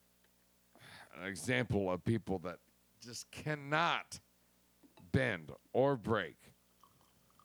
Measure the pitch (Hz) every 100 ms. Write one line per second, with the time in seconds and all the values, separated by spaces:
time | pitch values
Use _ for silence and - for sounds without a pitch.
0 | _ _ _ _ _ _ _ - - -
1 | - 71 95 95 104 127 117 101 92 90
2 | 117 113 - 95 87 82 _ _ _ _
3 | 117 117 - - 151 151 139 156 170 127
4 | - - - _ _ _ _ _ - -
5 | - 135 127 92 73 - _ 117 135 131
6 | 101 110 82 - - - _ _ - _
7 | _ _ _ _